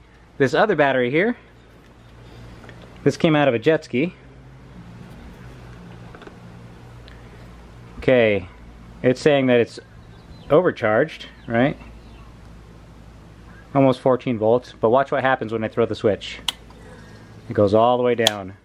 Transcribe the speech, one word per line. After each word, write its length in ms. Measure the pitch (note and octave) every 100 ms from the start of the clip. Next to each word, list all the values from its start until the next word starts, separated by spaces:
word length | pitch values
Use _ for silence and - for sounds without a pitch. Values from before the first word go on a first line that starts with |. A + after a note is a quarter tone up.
| - - - -
this 160 | C3 D3
other 200 | G#3 D#3
battery 360 | C#3+ C3 B2
here. 260 | D3+ A3 A#3+ - - - - - - - - - - - - - - - -
This 140 | C#3+ -
came 180 | E3+ D3+
out 120 | C#3
of 60 |
a 60 | A#2
jet 260 | D#3 D#3 -
ski. 300 | A#2+ F3 - - - - - - - - - - - - - - - - - - - - - - - - - - - - - - - - - - - - - - -
Okay, 500 | - B2+ A2+ G2 F#2 - - - - -
it's 180 | B2+ B2+
saying 240 | D#3 C#3 C3
that 140 | A#2+
it's 200 | A2+ - - - - - - - -
overcharged, 760 | D3+ F3 - A2 A2 D#3+ - - - -
right? 300 | A#2 C#3 - - - - - - - - - - - - - - - - - - - -
Almost 280 | C#3 C3+ B2+
fourteen 360 | C3+ B2 C3+ A2
volts, 360 | A2 B2 - -
but 80 | A2+
watch 240 | B2+ C3+
what 80 | C#3+
happens 320 | C3 C3 A2
when 100 | A2+
I 60 | G#2+
throw 160 | - A2
the 100 | G#2
switch. 440 | A2 F#2 - - - - - - - - - - - - -
It 40 |
goes 200 | - G2+
all 220 | G#2+ A#2+ B2
the 80 |
way 120 | B2 A#2+
down. 380 | A2 G#2 F#2+ G2